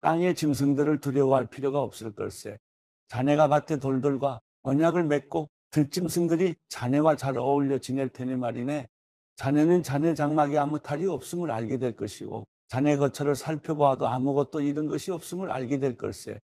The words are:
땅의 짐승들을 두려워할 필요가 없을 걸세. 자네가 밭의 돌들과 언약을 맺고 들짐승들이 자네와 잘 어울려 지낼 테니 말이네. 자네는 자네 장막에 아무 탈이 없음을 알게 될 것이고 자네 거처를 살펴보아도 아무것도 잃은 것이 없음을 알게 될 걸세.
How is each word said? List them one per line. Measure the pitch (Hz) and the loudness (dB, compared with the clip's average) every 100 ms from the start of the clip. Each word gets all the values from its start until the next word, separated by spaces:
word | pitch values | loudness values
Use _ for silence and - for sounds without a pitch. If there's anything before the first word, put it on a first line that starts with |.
땅의 | - 165 180 160 | 0 2 2 2
짐승들을 | 156 131 139 139 147 147 | 0 2 2 2 2 0
두려워할 | 143 135 135 135 117 | 0 2 4 4 0
필요가 | - 135 143 | -4 -2 -2
없을 | 117 - 113 | -2 -6 -12
걸세. | 101 101 - 107 104 _ _ _ _ _ | -8 -8 -10 -14 -14 _ _ _ _ _
자네가 | 117 135 147 151 | -2 2 4 4
밭의 | 147 - 151 | 4 0 -2
돌들과 | 135 131 143 135 139 120 - _ | -2 0 0 0 -2 -4 -14 _
언약을 | 135 139 165 170 160 | 0 2 4 2 2
맺고 | 143 - 165 151 _ _ | 0 0 -6 -6 _ _
들짐승들이 | 151 139 185 175 175 170 165 185 160 _ | 0 0 0 -2 0 2 2 2 -2 _
자네와 | - 123 139 156 143 | -6 0 2 4 2
잘 | 139 123 | -2 -2
어울려 | 127 143 139 135 | 0 2 2 -2
지낼 | - 135 131 | -2 -4 -4
테니 | - 127 127 | -6 -6 -4
말이네. | 123 117 123 147 120 _ _ _ _ - | -4 -4 -4 -6 -8 _ _ _ _ -6
자네는 | 131 147 156 180 | 0 4 6 4
자네 | 147 143 160 151 | 2 0 0 0
장막에 | 147 151 143 147 | 2 2 2 2
아무 | 143 151 | 0 -4
탈이 | - 147 190 | -6 -4 -4
없음을 | 147 - 175 165 | -4 -6 -6 -4
알게 | 113 113 127 | -4 -2 -2
될 | 123 - | -2 -4
것이고 | 107 - 107 104 107 _ _ | -8 -8 -10 -10 -12 _ _
자네 | 123 147 143 | 0 2 4
거처를 | 139 - 143 139 | 2 0 -2 -2
살펴보아도 | - 151 - 147 143 131 139 | -4 -6 -4 2 2 4 0
아무것도 | 127 135 139 143 156 | 0 0 0 -2 -2
잃은 | 143 143 151 | -2 -2 -2
것이 | 151 190 | -4 -4
없음을 | 170 - 180 190 | -6 -6 -8 -6
알게 | 131 123 139 | -6 -4 -2
될 | 135 117 | -2 -4
걸세. | 104 107 - 104 - | -8 -8 -12 -14 -18